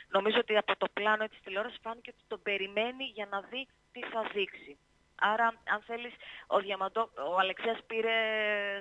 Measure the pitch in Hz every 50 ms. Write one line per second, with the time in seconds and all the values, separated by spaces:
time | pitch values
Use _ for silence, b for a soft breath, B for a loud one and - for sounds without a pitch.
0 | B - - 196 196 214 214 247 233 - 214 208 - - 196 - 196 - - -
1 | 202 214 214 214 214 214 - - - 196 190 196 220 240 214 - - 220 226 233
2 | - 247 - _ _ - 220 208 - 208 202 190 190 196 202 208 220 240 254 262
3 | 269 254 214 214 208 202 202 196 196 - 233 254 269 - _ _ _ _ - 247
4 | 233 226 233 226 214 214 202 202 190 - - - - 143 143 - _ _ _ _
5 | _ _ _ - - 202 214 220 233 233 226 - _ - 196 214 - - 233 233
6 | 240 240 226 B B B B B B - - 196 196 196 202 190 190 196 - 226
7 | 226 202 - - 135 151 180 185 190 190 180 - - 226 226 220 - - 226 220
8 | 220 226 226 226 220 220 220 214 214 208 208 208 202 202 196 202